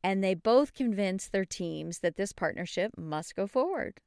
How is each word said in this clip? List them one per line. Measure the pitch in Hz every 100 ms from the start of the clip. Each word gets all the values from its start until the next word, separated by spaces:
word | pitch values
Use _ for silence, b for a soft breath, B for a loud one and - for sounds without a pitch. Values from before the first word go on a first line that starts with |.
and | 185 196
they | 190
both | 185 220 240 285
convince | - 247 202 196 190 -
their | 196 190
teams | - 175 156 160 170
that | 175 165
this | 196
partnership | - 165 - 175 - 208 -
must | 160 151 165
go | - 202
forward. | 254 320 349 - -